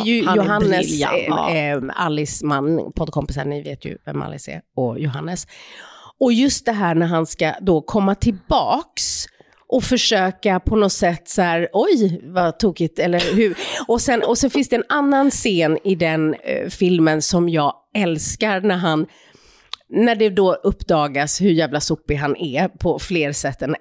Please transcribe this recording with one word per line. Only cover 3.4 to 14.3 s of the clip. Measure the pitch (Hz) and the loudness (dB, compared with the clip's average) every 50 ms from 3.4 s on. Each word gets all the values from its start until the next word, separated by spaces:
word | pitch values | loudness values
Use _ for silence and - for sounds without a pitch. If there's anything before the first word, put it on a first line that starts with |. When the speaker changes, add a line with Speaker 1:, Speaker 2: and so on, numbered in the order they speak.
| 143 143 | -6 -6
Speaker 1:
ni | 147 147 | -6 -8
vet | 151 147 139 - - | -8 -10 -12 -12 -12
ju | 143 - - _ | -14 -14 -12 _
vem | 147 143 143 | -10 -8 -8
Alice | 143 147 151 143 - - | -8 -8 -12 -14 -14 -14
är, | 69 165 - _ _ | -14 -14 -16 _ _
och | - 127 117 113 - | -4 -4 -4 -4 -4
Johannes. | 156 143 123 151 156 165 180 - - - - - - - - - - - - - - - _ _ | -6 -6 -6 -6 -8 -8 -10 -10 -12 -14 -18 -20 -20 -20 -20 -20 -20 -20 -20 -20 -20 -20 _ _
Och | 269 247 | 0 2
just | 233 226 269 285 - - - | 4 2 2 2 0 0 -2
det | 240 | -2
här | 226 208 196 170 165 | -2 0 0 2 2
när | 165 170 | 2 2
han | 170 175 160 160 | 2 0 0 -2
ska | - - - 165 156 - - | -2 -4 -2 -2 -2 -2 -2
då | 190 190 170 156 | 0 2 2 2
komma | 147 - - 214 196 196 202 | 0 -2 -2 0 2 2 0
tillbaks | - - 240 202 185 - - 320 285 254 - 220 285 330 - _ - - - - - - - _ _ _ _ _ _ _ - | 0 0 -2 -2 -2 -4 0 0 0 2 2 0 -2 -4 -8 _ -4 -4 -2 -2 -4 -6 -8 _ _ _ _ _ _ _ -2
och | - 262 202 | -2 0 0
försöka | - 254 226 - - 226 196 185 190 185 - - 208 185 180 | 0 0 0 2 0 2 2 0 0 -2 -2 0 0 0 0
på | - - 220 | 0 0 2
något | 220 208 185 | 2 2 2
sätt | - - 202 175 170 156 - - | 2 0 0 0 0 -2 -8 -4
så | - 202 | -2 0
här, | 185 175 165 170 175 - | 0 2 0 0 -2 0
"Oj, | - 202 277 415 359 240 214 196 165 - - | 0 0 2 4 4 4 4 2 0 -4 -8
vad | 143 180 180 175 165 - - | -4 -2 0 0 0 0 0
tokigt", | 226 196 165 - 170 156 - - | 0 0 0 0 -4 -4 -2 -2
eller | 160 180 175 175 170 170 185 | 0 0 2 0 0 2 2
hur? | 208 226 196 170 - - - - - 294 - | 2 2 2 0 -2 -6 -8 -8 -8 -2 -2
Och | 151 143 | -2 0
sen, | - 277 254 - | 2 0 0 0
och | - - | 2 0